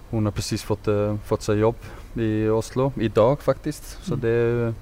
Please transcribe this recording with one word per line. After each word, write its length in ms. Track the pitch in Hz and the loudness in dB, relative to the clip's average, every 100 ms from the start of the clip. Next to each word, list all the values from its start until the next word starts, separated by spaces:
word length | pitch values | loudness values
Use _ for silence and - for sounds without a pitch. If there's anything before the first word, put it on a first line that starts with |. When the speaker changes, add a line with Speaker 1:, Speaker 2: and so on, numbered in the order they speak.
| - | -4
Speaker 1:
hun 160 | 113 | 0
har 80 | 104 | 0
precis 300 | - - 110 | -2 -4 -4
fått, 240 | - 104 - | -2 -2 0
eh, 300 | 104 104 104 | 2 2 -2
fått 200 | - 107 | -2 -2
seg 160 | - 104 | 0 4
jobb 160 | 110 120 - - - | 4 2 -12 -16 -10
i 320 | 120 110 107 110 | -2 0 2 2
Oslo, 440 | 110 - 123 135 | 0 0 0 0
i 140 | 117 110 | 0 0
dag 280 | 107 113 143 | 4 4 4
faktisk, 460 | - - 156 - - - | 0 0 -2 -8 -12 -12
så 160 | - 123 | -6 -2
Speaker 2:
Mm. 40 | |
Speaker 1:
det, 540 | 113 117 117 120 117 110 | 2 2 2 2 -2 -4